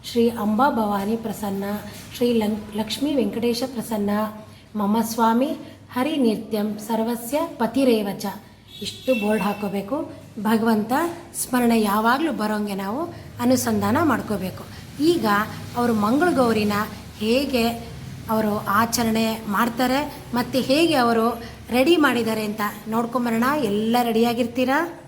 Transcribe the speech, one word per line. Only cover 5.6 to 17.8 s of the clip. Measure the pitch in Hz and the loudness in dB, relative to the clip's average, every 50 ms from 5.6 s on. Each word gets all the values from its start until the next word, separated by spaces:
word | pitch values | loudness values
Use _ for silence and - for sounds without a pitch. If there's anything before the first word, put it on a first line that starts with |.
| - - - - - - | -10 -16 -18 -20 -20 -8
ಹರಿ | - 247 254 302 320 | -4 -2 -2 0 2
ನಿತ್ಯಂ | 285 247 226 208 185 - - 214 208 202 214 202 - | 2 2 2 2 0 -4 -4 -4 -2 -2 -4 -4 -8
ಸರ್ವಸ್ಯ | - - 226 226 226 226 240 233 - - - 302 330 330 - | -6 -4 -2 -2 -2 -2 -4 -6 -6 -4 -2 -2 -2 -2 -4
ಪತಿರೇವ | - 226 220 - 269 277 254 226 214 202 202 190 - | -4 -4 0 2 2 4 4 4 4 0 -4 -6 -6
ಚ." | - 196 - - - - - - - - - - | -8 -8 -10 -10 -16 -20 -20 -20 -20 -20 -14 -10
ಇಷ್ಟು | 208 - - - - 254 262 | -10 -10 -10 -6 -2 0 0
ಬೋರ್ಡ್ | 226 202 208 214 220 185 | 2 2 0 0 2 0
ಹಾಕ್ಕೋಬೇಕು. | 208 196 - 214 196 175 202 196 196 262 302 311 - - - - - - 226 | -2 -2 -2 -6 -4 -4 -4 -4 -4 -4 -4 -4 -8 -10 -16 -18 -16 -12 -4
ಭಗವಂತ | 196 214 226 214 220 233 220 208 202 220 247 294 339 339 - - - - - | 0 2 2 4 4 2 2 2 0 0 0 0 0 -2 -4 -8 -14 -12 -8
ಸ್ಮರಣೆ | - - - 262 247 240 233 226 226 | -8 -6 -2 0 2 4 4 4 4
ಯಾವಾಗಲೂ | 214 202 196 214 220 233 247 277 320 320 | 4 2 2 2 4 2 2 2 2 -2
ಬರೋಂಗೆ | 233 196 214 214 214 208 208 202 196 | 0 -2 -2 -2 -2 -2 -4 -4 -4
ನಾವು | 190 196 196 220 277 339 339 - - - - - - | -4 -4 -4 -4 -6 -6 -8 -10 -14 -16 -16 -8 -2
ಅನುಸಂಧಾನ | 240 247 262 254 - 240 220 208 202 202 233 302 339 | 2 2 4 4 2 0 0 2 2 2 2 4 4
ಮಾಡ್ಕೋಬೇಕು. | 302 233 196 - - 214 180 185 180 156 - - - - - - - - - 285 | 4 2 2 0 -4 -4 -4 -4 -6 -8 -10 -14 -16 -16 -16 -16 -16 -4 2 2
ಈಗ | 330 349 285 220 214 202 202 214 233 - - - - - | 4 4 4 2 2 2 2 2 -2 -6 -12 -12 -8 -2
ಅವರು | 247 240 240 233 | 0 2 2 2
ಮಂಗಳಗೌರಿನ | 214 202 208 247 294 349 359 302 269 254 233 220 214 214 208 208 202 214 226 - - - - - | 2 2 2 4 4 4 4 4 4 4 4 4 2 2 2 2 0 -2 -2 -6 -14 -16 -16 -10
ಹೇಗೆ | - 214 220 233 262 294 277 269 240 226 233 233 - | -4 0 2 2 2 2 2 2 2 2 2 0 -4